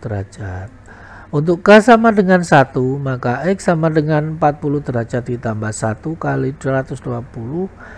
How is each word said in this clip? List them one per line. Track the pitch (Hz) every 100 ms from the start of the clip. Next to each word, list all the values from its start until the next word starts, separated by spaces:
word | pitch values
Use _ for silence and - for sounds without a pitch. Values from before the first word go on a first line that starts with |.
derajat. | 113 104 95 - 98 92 92 - - - - - -
Untuk | 151 156 175
K | - 214
sama | 208 226 226
dengan | 214 185 185
satu, | 175 156 - 135 127 139
maka | 139 127 143 131 151
X | 196 -
sama | 165 160
dengan | 156 147 151 156
empat | 156 160 143
puluh | 151 143
derajat | 143 120 113 127
ditambah | 120 120 123 110 107
satu | 107 - 107 - 160
kali | 143 139 131 139
seratus | 143 135 131 135
dua | - 120
puluh, | 120 - 113 160 190 - -